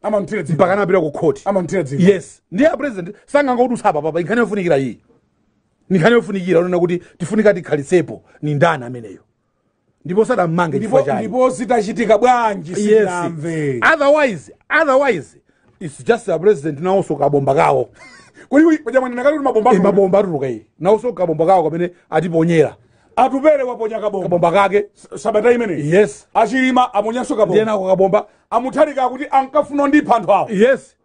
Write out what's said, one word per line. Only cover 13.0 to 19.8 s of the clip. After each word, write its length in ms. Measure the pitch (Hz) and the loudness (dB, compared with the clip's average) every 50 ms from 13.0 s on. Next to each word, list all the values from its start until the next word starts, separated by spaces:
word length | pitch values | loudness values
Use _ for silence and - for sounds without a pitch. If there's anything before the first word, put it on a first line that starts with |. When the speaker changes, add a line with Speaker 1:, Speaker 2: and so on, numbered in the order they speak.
| 214 190 175 175 175 170 170 160 143 170 165 160 151 143 135 120 - 240 320 | 4 2 -2 -4 -6 -6 -6 -8 -8 -6 -6 -4 -2 -2 -2 0 2 2 2
Speaker 2:
Otherwise, 600 | 320 285 277 294 311 294 269 208 156 - - - _ _ _ - 269 | 2 4 2 4 4 2 0 -2 -4 -12 -16 -20 _ _ _ 0 0
otherwise, 560 | 330 294 262 262 285 277 233 165 123 - _ _ _ _ _ _ _ _ _ _ | 2 2 2 2 2 2 -2 -2 -4 -12 _ _ _ _ _ _ _ _ _ _
it's 240 | 202 156 - - 127 | -14 -14 -14 -14 -2
just 240 | - 233 226 - - | -2 -2 -2 0 -4
a 100 | 175 165 | -4 0
president 400 | 160 208 214 156 139 160 151 131 | 2 0 0 0 -2 -8 -8 -6
nawonso 360 | 165 185 190 196 180 - 160 | -4 0 0 0 0 -2 -2
kabomba 400 | 135 139 143 143 143 139 135 135 | -2 0 0 0 0 0 0 2
kawo. 340 | 151 165 147 143 131 123 - _ | 2 2 2 2 0 -2 -6 _
Speaker 1:
<laughs> 560 | _ - - - - - _ _ - - _ | _ -20 -20 -20 -20 -20 _ _ -20 -12 _
Kuli, 140 | - 285 320 | 2 4 4
kuli, 120 | 339 311 311 | 4 4 0
paja 220 | - - 233 262 | -2 -2 0 0
mwanena 240 | 254 254 240 247 247 | 0 0 -6 0 0
kali 120 | 285 302 311 | 0 0 0
kuti 80 | 277 | -2
mabomba 240 | 277 220 220 208 240 | 0 0 2 2 4
Speaker 2:
Eh, 40 | 240 | 2
Speaker 1:
atuluka. 140 | 185 | 4